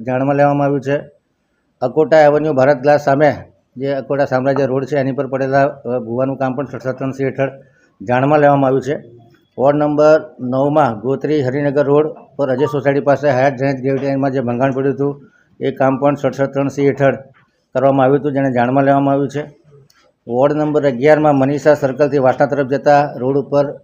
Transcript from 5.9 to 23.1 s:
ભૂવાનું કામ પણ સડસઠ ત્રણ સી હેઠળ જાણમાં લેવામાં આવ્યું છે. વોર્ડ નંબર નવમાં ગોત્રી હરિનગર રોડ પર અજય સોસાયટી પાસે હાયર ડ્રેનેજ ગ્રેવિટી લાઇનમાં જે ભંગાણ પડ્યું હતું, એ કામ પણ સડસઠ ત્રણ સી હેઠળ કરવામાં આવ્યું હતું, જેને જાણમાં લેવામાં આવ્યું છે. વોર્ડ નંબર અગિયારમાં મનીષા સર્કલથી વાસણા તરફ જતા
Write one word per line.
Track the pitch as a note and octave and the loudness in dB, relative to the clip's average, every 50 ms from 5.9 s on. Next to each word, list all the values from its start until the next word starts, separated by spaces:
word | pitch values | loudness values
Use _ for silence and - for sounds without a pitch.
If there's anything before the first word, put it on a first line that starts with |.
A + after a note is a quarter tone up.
| B2 B2+ | -6 -6
ભૂવાનું | A2+ A2+ A#2 B2+ C3 C3+ C3+ C3+ | -6 -6 -4 -4 -4 -4 -4 -4
કામ | C3+ C3 B2+ | -4 -4 -4
પણ | C3+ C#3 | -6 -8
સડસઠ | - - A#2+ - C3 | -8 -10 -10 -8 -8
ત્રણ | B2+ - C#3 C3+ | -8 -6 -8 -8
સી | B2+ C3+ C3+ | -6 -4 -6
હેઠળ | C3+ - - C3+ C3+ - - - _ _ _ _ _ _ _ F#2+ G2+ | -4 -2 -2 -4 -4 -4 -10 -20 _ _ _ _ _ _ _ -6 -2
જાણમાં | B2 B2+ C3+ C#3+ D3+ D3+ | 0 0 2 2 2 4
લેવામાં | D3 C#3+ C#3+ C#3 C#3 C3 | 4 4 4 4 2 0
આવ્યું | C3+ C3+ | 0 0
છે. | - C3 D3+ - - - - - - _ _ _ _ _ _ - | -2 -4 -6 -8 -10 -14 -20 -20 -20 _ _ _ _ _ _ 0
વોર્ડ | B2 C#3 D3 D3 | 0 0 2 2
નંબર | D3 D3+ D3 D3 D3+ D#3 D#3 D3+ - - - - | 0 0 2 2 4 4 4 4 2 -4 -12 -10
નવમાં | B2+ B2 B2+ C3 C#3 D3 D3 D#3 D3 B2 A2+ G#2 | -8 -4 -2 0 0 2 2 2 2 2 0 -4
ગોત્રી | G#2+ B2+ C3+ C3+ C3+ D3 D3+ D3+ | -4 -4 -4 -4 -2 -2 -2 -2
હરિનગર | C3 B2+ B2+ D3 C#3+ C#3+ C3 D3 C#3 | -2 -2 -2 -2 -2 0 0 0 2
રોડ | C3+ C#3+ D3 D3+ D#3 - - - - _ | 2 2 2 2 0 -4 -12 -18 -14 _
પર | - C#3+ C3 | -4 -2 -2
અજય | C3 A#2+ D3 | 0 0 0
સોસાયટી | C3+ D3 C#3+ B2 C#3+ C#3 C#3+ | -2 -2 -2 -2 0 0 0
પાસે | A#2+ C#3+ C#3 B2 C#3 D3 | 0 0 0 2 0 0
હાયર | C3 B2+ C3 C#3+ C3 | 0 2 0 0 0
ડ્રેનેજ | A#2+ C3+ C#3 C#3 - | 0 -2 -2 -2 -2
ગ્રેવિટી | B2 C3+ C3+ C3 C#3 | -4 -4 -4 -2 -2
લાઇનમાં | C#3 C3+ C3+ C3+ C#3 | -4 -2 -2 -2 -2
જે | B2+ C3+ | -2 -2
ભંગાણ | A#2+ A#2+ A#2+ A#2+ C3 C#3 | -4 -4 -2 -2 -2 -2
પડ્યું | B2+ C3+ C3+ C#3 C3 | 0 -2 -2 -2 -2
હતું, | C3 C#3 C#3+ C#3+ C#3+ - - _ _ _ _ _ - | -2 -4 -4 -6 -8 -14 -20 _ _ _ _ _ -8
એ | B2+ C3+ | -6 -6
કામ | C3 - C3+ C3+ C3+ A#2+ | -2 0 0 0 0 0
પણ | C#3 C#3+ D3 | 0 0 0
સડસઠ | C#3+ - C3+ - - C#3 C3 | 0 -2 -4 -2 -2 -4 -4
ત્રણ | C3+ C#3 C#3 C3+ | -2 -4 -4 -4
સી | A#2 C#3+ C#3 C#3 | -2 -2 0 0
હેઠળ | C3+ C#3 C#3+ C3+ A#2+ A2+ - - _ _ _ _ _ _ _ _ - | 0 2 0 0 0 -2 -6 -16 _ _ _ _ _ _ _ _ -2
કરવામાં | C3 B2+ C#3 C3+ C#3 C3 | 0 2 2 2 4 2
આવ્યું | B2+ C#3+ C#3+ | 2 2 2
હતું, | A#2+ D3 C3+ | 0 -2 -2
જેને | C#3 C#3 C3+ B2 | -2 -2 -2 0
જાણમાં | B2 A#2+ B2 C3 C#3 C#3 | 0 0 0 0 2 2
લેવામાં | C#3 C#3 C#3 C#3 C#3 C#3 | 2 2 2 2 0 0
આવ્યું | C#3 C#3+ B2 | 0 -2 -4
છે. | B2 C#3+ D3+ D3+ - _ _ _ - - _ _ _ _ _ _ _ _ _ A2+ | -4 -8 -10 -10 -14 _ _ _ -20 -20 _ _ _ _ _ _ _ _ _ -6
વોર્ડ | A#2 B2 C3+ D3 D3 | 0 2 2 2 2
નંબર | D3+ D3+ D3+ D3 D3+ D3+ | 0 -2 0 0 0 0
અગિયારમાં | C#3+ B2 A#2 C3+ D3+ D3+ D3 D#3 D3+ D3 | 0 0 2 4 4 4 4 4 4 4
મનીષા | C3+ C3 C3+ D3 C#3 - D#3 D3 | 2 2 0 0 0 2 2 2
સર્કલથી | C#3 D3 C3 B2+ A#2 D3+ C#3 C3+ C#3+ | 2 0 -2 0 0 -2 0 2 2
વાસણા | B2+ C3 B2 - D3 | 2 2 2 2 0
તરફ | B2+ C3+ C3+ C#3 B2 | 0 0 -2 -2 -2
જતા | C#3 C3+ - D3 D3 C#3+ D3 C#3+ | -4 0 2 4 4 4 2 0